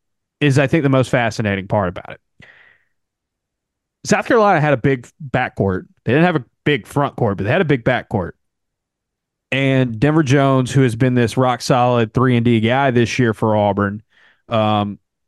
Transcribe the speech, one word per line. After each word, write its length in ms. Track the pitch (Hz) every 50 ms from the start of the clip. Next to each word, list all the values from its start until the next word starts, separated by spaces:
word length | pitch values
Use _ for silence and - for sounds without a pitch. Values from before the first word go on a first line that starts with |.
| _ _ _ _ _ _ _ _
is, 180 | 143 147 127
I 100 | 139 139
think, 160 | 123 - 165 135
the 60 | 143
most 200 | 135 131 127 -
fascinating 580 | - 127 117 113 - - 110 104 98 98 92
part 220 | 104 110 104 98 90
about 220 | 92 - - -
it. 100 | - - _ _ _ _ - - _ _ _ _ _ _ _ _ _ _ _ _ _ _ _ _ _ _ _ _ _ _ _ _ _ _ _ _ _ _ -
South 200 | - 208 190 214
Carolina 360 | - 277 226 208 202 185 151
had 100 | 143 151
a 60 | 139
big 280 | 113 - 139 135 127 120 - _ _
backcourt. 640 | 156 127 - 127 127 101 - - 104 98 92 87 - - _ _ _
They 80 | 113 120
didn't 120 | 151 170
have 120 | 180 165
a 80 | 143 120 - _ _ _
big 240 | 147 147 117 -
front 300 | - - 143 143 131 -
court, 200 | - 131 104 101
but 60 | 85 98
they 80 | 107
had 80 | 131 190
a 60 | 190
big 180 | 143 147 123 -
backcourt. 480 | 131 123 107 - - - 101 85 76 - _ _ _ _ _ _ _ _ _ _ _ _ _ _ _ _ _ _ _ _ _ _ _ 131
And 460 | 135 135 135 135 131 131 123 113 107
Denver 240 | 143 147 151 165 156
Jones, 480 | 123 139 143 139 135 135 131 127 120
who 100 | - 139
has 140 | 135 120 110
been 180 | 113 131 127 123
this 220 | 123 120 110 -
rock 260 | 127 127 127 120 117
solid 520 | - - 143 123 123 123 123 120 113 107 -
three 240 | 127 127 127 123
and 80 | 120 113
D 160 | 120 117 110
guy 280 | 110 110 123 135 139 135
this 300 | 117 120 117 110 - -
year 140 | 123 113 107
for 200 | - 117 110 107
Auburn, 480 | 107 104 101 98 104 101 98 101 107 - _ _ _ _ _ _ _ _
um, 500 | - 117 110 107 107 107 104 104 104 98 - _ _ _ _ _